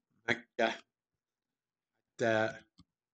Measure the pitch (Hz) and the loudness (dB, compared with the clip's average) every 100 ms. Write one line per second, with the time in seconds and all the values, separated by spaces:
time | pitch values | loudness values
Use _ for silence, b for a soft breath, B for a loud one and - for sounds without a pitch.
0 | _ _ 113 117 - - 113 - - _ | _ _ -6 -6 -4 0 0 -2 -14 _
1 | _ _ _ _ _ _ _ _ _ _ | _ _ _ _ _ _ _ _ _ _
2 | _ - 117 110 110 - - _ _ _ | _ -4 0 2 0 -4 -18 _ _ _
3 | _ | _